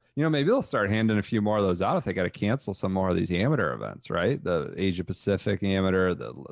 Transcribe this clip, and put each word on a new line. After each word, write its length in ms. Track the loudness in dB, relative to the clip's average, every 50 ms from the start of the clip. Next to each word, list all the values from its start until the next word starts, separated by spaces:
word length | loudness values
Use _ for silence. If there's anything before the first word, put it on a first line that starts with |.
| _ _ -4
You 80 | 0 0
know, 60 | 2
maybe 180 | 2 2 2 2
they'll 120 | 2 2 0
start 260 | 0 0 0 2 2
handing 280 | 2 2 2 4 2
a 40 | 2
few 200 | 0 0 0 2
more 160 | 2 2 2
of 60 | 4 4
those 180 | 2 2 2
out 140 | 2 0 0
if 60 | 0 -2
they 60 | -2 -2
gotta 160 | -2 -2 -2
cancel 440 | -2 -2 -2 0 0 -2 -2 -6 -6
some 180 | -4 -2 -2
more 180 | 0 0 2 2
of 60 | 2
these 160 | 0 0 0
amateur 400 | 0 0 2 2 2 0 0 -2 -2
events, 360 | -4 -8 -10 -10 -12 -10 -6
right? 340 | -2 0 0 0 0 -2 -2
The 300 | -2 -2 -2 -2 -4 -4
Asia 280 | -2 0 0 0 -2 -4
Pacific 580 | -6 -6 -4 -2 -2 -2 0 0 -2 -2 0 0
amateur, 500 | 0 2 2 2 2 2 2 2 2 0
the, 200 | -2 -6 -12 -12 -14 -14 -8